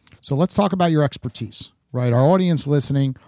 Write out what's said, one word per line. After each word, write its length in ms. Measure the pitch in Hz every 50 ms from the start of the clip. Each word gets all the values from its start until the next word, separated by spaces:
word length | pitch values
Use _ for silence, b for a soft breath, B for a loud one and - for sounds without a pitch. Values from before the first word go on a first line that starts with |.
| - - - -
So 160 | - - 143
let's 180 | 135 170 185 -
talk 200 | - 202 196 196
about 180 | 185 175 170
your 100 | 160 151
expertise, 720 | 147 131 - - - 123 - - 117 104 - - - - _ _ _ _ 127
right? 180 | 123 123 123
Our 80 | 117 120 131 151
audience 380 | 180 190 185 180 165 139 - 143
listening 480 | 147 143 135 - 139 139 139 135 127 B B